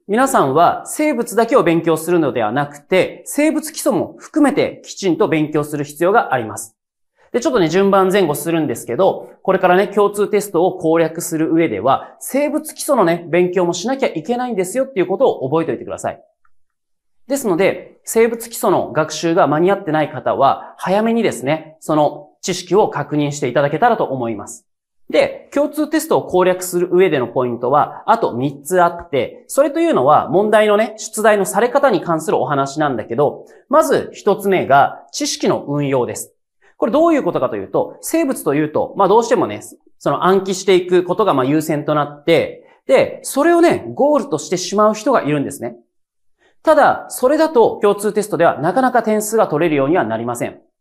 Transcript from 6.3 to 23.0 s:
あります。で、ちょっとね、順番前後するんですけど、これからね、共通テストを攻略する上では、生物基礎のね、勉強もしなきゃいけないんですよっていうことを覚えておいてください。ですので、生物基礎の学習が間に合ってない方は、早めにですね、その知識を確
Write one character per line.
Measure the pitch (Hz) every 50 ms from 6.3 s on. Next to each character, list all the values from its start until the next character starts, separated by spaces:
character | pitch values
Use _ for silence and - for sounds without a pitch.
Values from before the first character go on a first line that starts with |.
| 131
あ | 127
り | 110
ま | 107 101
す。 | - - - _ _ _ _ _ _ _ _ _ _ _ _ -
で、 | 240
ち | - 330
ょ |
っ | 254
と | 214
ね、 | 170 156
順 | 156 190 196 196
番 | 196 196 185 190
前 | 185 208 185 147
後 | 143
す | - - 165 165
る | 165
ん | 151 127
で | 117
す | - -
け | - 117
ど、 | 147 196 170 - - - - - _ -
こ | 196 185
れ | 190
か | 190
ら | 180 180
ね、 | 190 208 196
共 | - 214 202 202
通 | 208 208 202 202
テ | 214 202
ス | 196 - -
ト | 180 180
を | 185 185 -
攻 | - 160 160 165
略 | 160 160 160 170
す | - - 160
る | 151 160 151 160
上 | 165 170 -
で | - 92
は、 | 101 131 127 - - - - _
生 | - - - 277 294 302
物 | 269 302 302 - -
基 | -
礎 | - - 277
の | 233 185
ね、 | 165 170 170 - -
勉 | 156 180 180 175
強 | 180 190 175
も | 170 170
し | - - 247
な | 269
き | - -
ゃ |
い | - - 160 -
け | - 240
な | 240 254
い | 247 226
ん |
で | 185 180
す | 180 - 262
よ | 269
っ | 269 -
て | 190
い | 170
う |
こ | 170 190 190
と | 269 202
を | - - 127 131
覚 | 151 165 165
え |
て | 143 113
お |
い | -
て | -
く | 98
だ | 85 -
さ | - 104 85
い。 | - _ _ _ _ _ _ _ _ _ _ _ _ _ _ _ _ _ _ _ _ _ -
で | 277
す | 277 240
の | 208 170
で、 | 165 196 156 - - - - - _ _
生 | - - 226 226
物 | 233 233 226 - -
基 | -
礎 | - 247 208
の | 170 127 95 - 113
学 | 151 156 160 -
習 | - 170 165 165
が | 190 165
間 | 139 147 156
に | 175 190
合 | 202
っ | 190 190
て | 156 147
な | 156 151
い | -
方 | - 127 - 120 101
は、 | 107 135 131 - - - - - -
早 | - 175 190 208
め | 220 233 226
に | 233 202
で | 151
す | - - -
ね、 | 180 156 160 - - - _
そ | - - 156
の | 151 147 143 - - - - _ _ -
知 | 196 180
識 | - - - 175
を | 208 196 -
確 | - -